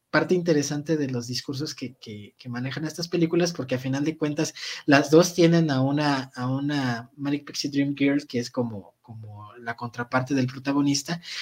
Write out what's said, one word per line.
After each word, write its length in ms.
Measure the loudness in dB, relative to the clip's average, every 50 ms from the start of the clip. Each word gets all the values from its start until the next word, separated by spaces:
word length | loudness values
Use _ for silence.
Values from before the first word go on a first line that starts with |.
| _ _
parte 240 | 0 0 2 4 2
interesante 640 | 2 4 4 2 2 2 0 -4 -4 -2 -2 0
de 120 | 0 0 -2
los 160 | -4 -4 -4
discursos 480 | -6 -6 -6 -6 -6 -6 -6 -6 -8 -8
que, 220 | -10 -12 -12 -12
que, 380 | _ -16 -14 -14 -14 -16 -18 -20 -16
que 100 | -12 -10
manejan 360 | -8 -6 -6 -6 -6 -6 -6
estas 240 | -6 -6 -8 -6 -4
películas, 440 | 0 0 2 2 2 2 2 0
porque 220 | 0 -4 -4 -4 -4
a 40 | -2
final 260 | -2 -2 -2 0 0
de 120 | -2 -2
cuentas 380 | -2 -2 -2 0 -2 -2 -4 -4 -8 -12 -12 -12 -4 2
las 240 | 6 6 6 6 8
dos 240 | 8 8 8 6 4
tienen 360 | 4 6 6 6 6 4 4
a 100 | 2 2
una, 480 | 2 2 2 2 2 2 0 0 -2 -6 -8
a 140 | -6 -4 -2
una 600 | -2 -2 -2 -2 -2 0 0 -2 -2 -4 -8 -12 _
Manic 300 | -8 -4 -4 -4 -4 -6
Pixie 240 | -8 -8 -6 -6 -2
Dream 240 | 0 0 0 0 0
Girl 300 | 0 2 2 2 0 -2
que 120 | -2 -4 -4
es 120 | -4 -2
como, 440 | -4 -4 -4 -4 -6 -10 -14 -16 _ _
como 500 | _ -18 -16 -16 -14 -14 -14 -16 -16 -18 -18 -12
la 180 | -10 -10 -8
contraparte 580 | -8 -10 -10 -8 -8 -6 -2 0 0 0 2 0
del 120 | 0 0
protagonista, 760 | 0 -4 -6 -4 -2 0 2 2 2 2 0 -2 -4 -6 -6 -8 -10 -10 -10